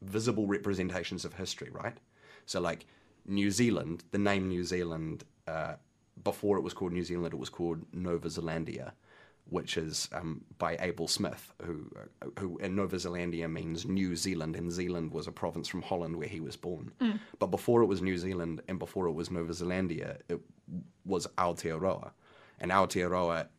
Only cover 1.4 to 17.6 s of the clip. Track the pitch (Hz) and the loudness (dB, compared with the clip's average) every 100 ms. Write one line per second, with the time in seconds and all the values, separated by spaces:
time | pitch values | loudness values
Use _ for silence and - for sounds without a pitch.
1.4 | 92 - - - 117 - - _ - - | -6 -6 -8 -6 -6 -6 -14 _ -20 -18
2.4 | - 95 87 80 - - - _ - 98 | -4 0 0 0 -6 -20 -20 _ -2 4
3.4 | 101 98 120 90 80 85 - 101 101 101 | 4 6 6 6 0 -4 -2 2 4 4
4.4 | 95 90 87 92 85 82 80 80 - _ | 2 0 0 0 0 -2 -4 -6 -10 _
5.4 | - 80 78 76 _ _ _ - 98 - | -6 -4 -4 -6 _ _ _ -4 -2 2
6.4 | 101 95 87 - 92 87 85 87 85 78 | 4 4 2 -2 -2 0 0 0 -2 -2
7.4 | 65 - 85 82 80 87 90 85 82 80 | -6 -2 -2 -2 -6 -6 0 0 0 -2
8.4 | 82 80 80 71 65 - _ - - _ | -2 -2 -2 -6 -10 -12 _ -20 -20 _
9.4 | - 87 73 - 80 76 - 87 82 76 | -4 -4 -2 -2 -2 -2 -4 -4 -4 -6
10.4 | - - 82 82 90 82 82 - 90 - | -8 -4 -2 0 -2 -2 0 0 0 -4
11.4 | - - 87 78 - - - - 69 - | -12 -12 -8 -8 -8 -14 -16 -14 -12 -6
12.4 | 95 85 95 95 95 92 87 87 87 82 | -6 -4 -2 0 0 -2 -2 -2 -2 -2
13.4 | 80 82 82 82 - 95 92 82 95 87 | -2 -4 -4 -4 0 2 2 0 0 0
14.4 | 78 87 85 87 90 85 80 82 82 - | -2 -2 -2 -2 -2 -2 -2 -4 -6 -2
15.4 | 87 82 82 92 - 92 82 82 78 98 | -2 -2 -4 -6 -2 -2 -2 -4 -4 -6
16.4 | 76 - 87 85 - - 233 208 - - | -6 -6 -6 -6 -8 -4 -2 -2 -8 -2
17.4 | 185 185 | 0 2